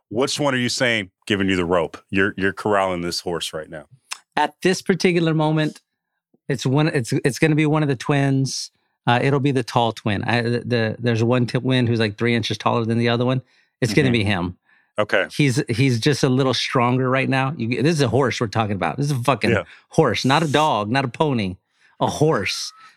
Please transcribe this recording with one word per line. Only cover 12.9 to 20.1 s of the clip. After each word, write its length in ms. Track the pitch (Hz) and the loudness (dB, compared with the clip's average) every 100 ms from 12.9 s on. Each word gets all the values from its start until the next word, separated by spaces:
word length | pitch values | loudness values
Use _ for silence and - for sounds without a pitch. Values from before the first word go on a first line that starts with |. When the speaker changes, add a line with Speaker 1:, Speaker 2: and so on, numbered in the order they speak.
| 117 | 0
Speaker 2:
the 100 | 117 | 2
other 160 | 117 | 0
one. 180 | 123 131 - _ _ _ | 0 -2 -6 _ _ _
It's 120 | 120 | 0
gonna 140 | 107 135 | 2 2
Speaker 1:
Mm-hmm. 40 | |
Speaker 2:
be 120 | 120 | 2
him. 320 | 101 95 90 90 _ _ _ - | 0 0 -2 -6 _ _ _ -4
Speaker 1:
Okay. 280 | 104 104 85 | 0 0 0
Speaker 2:
He's, 280 | - 143 120 - | 2 2 2 -2
he's 300 | 113 139 117 | 0 2 2
just 240 | 147 139 | 0 2
a 60 | 139 | 2
little 260 | 127 131 | 2 0
stronger 540 | 127 - 135 120 127 131 | 0 -2 0 2 0 0
right 180 | 131 127 | 0 0
now. 260 | 131 135 165 | 0 -2 -4
You, 260 | 113 123 | -4 0
this 120 | 143 | 0
is 60 | 160 | 2
a 60 | 127 | 2
horse 320 | 120 135 - | 2 0 -2
we're 60 | 113 | -2
talking 300 | 113 107 98 | -2 -2 -2
about. 220 | 82 - | -2 -2
This 80 | 143 | -2
is 60 | 131 | 0
a 40 | |
fucking 280 | 123 123 117 | 0 0 2
Speaker 1:
Yeah. 140 | 107 - - _ | 0 -2 -12 _
Speaker 2:
horse, 360 | - 143 | 2 2